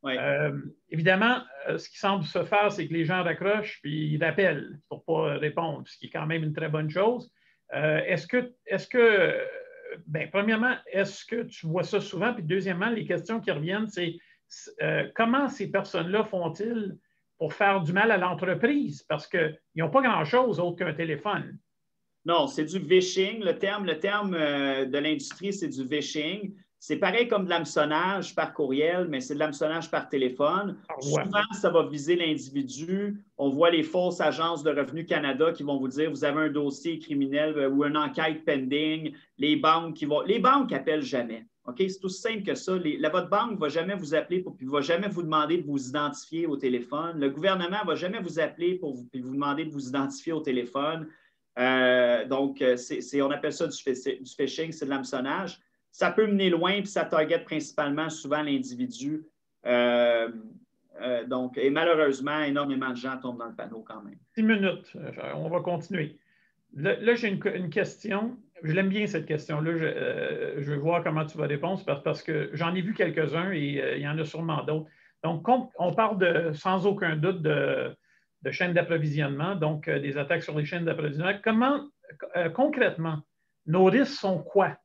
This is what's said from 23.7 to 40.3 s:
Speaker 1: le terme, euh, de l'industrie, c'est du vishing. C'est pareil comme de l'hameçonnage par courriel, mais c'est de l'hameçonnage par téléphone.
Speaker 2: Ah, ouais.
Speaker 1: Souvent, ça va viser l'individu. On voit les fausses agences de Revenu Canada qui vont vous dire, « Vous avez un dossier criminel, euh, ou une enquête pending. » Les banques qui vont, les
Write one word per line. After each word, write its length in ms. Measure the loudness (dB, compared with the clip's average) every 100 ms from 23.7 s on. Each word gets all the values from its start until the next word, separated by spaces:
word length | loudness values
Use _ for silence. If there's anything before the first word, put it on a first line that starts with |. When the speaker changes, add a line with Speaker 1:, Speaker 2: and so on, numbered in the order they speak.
| -2 -2
Speaker 1:
le 120 | -2
terme, 360 | 0 0 0
euh, 500 | 0 0 2 0 0
de 140 | 0 0
l'industrie, 540 | 0 -2 -4 -8 -6
c'est 160 | -4 -6
du 160 | -6
vishing. 680 | -4 -2 -2 -4 -4 -4 -8 -12 _ _
C'est 200 | -6 0
pareil 300 | 2 2 2
comme 160 | 2
de 60 | 2
l'hameçonnage 840 | 0 0 0 2 2 2 0 -2
par 180 | -2 -4
courriel, 540 | -2 0 2 2 2 0
mais 120 | -4
c'est 140 | -4
de 40 | -2
l'hameçonnage 500 | -2 0 -2 -2 -2
par 200 | -4 -2
téléphone. 720 | 0 0 2 2 2 -2 -6 -10
Speaker 2:
Ah, 60 | -8
ouais. 280 | 0 0
Speaker 1:
Souvent, 280 | 2 0 0
ça 180 | 2 4
va 160 | 4 4
viser 300 | -2 0 2
l'individu. 1080 | 2 -2 -2 -6 -4 -6 -4 -2 -2 -6 -12 -2
On 120 | 0
voit 200 | 6 6
les 140 | 6
fausses 360 | 2 0 0 2
agences 440 | 0 2 -2 0
de 60 | 0
Revenu 360 | 0 -2 -4 -2
Canada 460 | 0 0 2 2
qui 100 | 2
vont 160 | -2 -2
vous 80 | -2
dire, « 240 | 0 -2
Vous 120 | 0
avez 160 | 0 2
un 80 | 0
dossier 500 | 0 -2 -2 -6 -6
criminel, 580 | -4 -2 0 2 0 0
euh, 140 | 2
ou 140 | 2
une 120 | 2 2
enquête 480 | 0 0 -2 -2
pending. » 720 | -2 0 0 0 0 -2 -6 -10 _ _
Les 160 | 0
banques 400 | 4 4 4 2
qui 120 | -6 0
vont, 160 | 0
les 180 | 2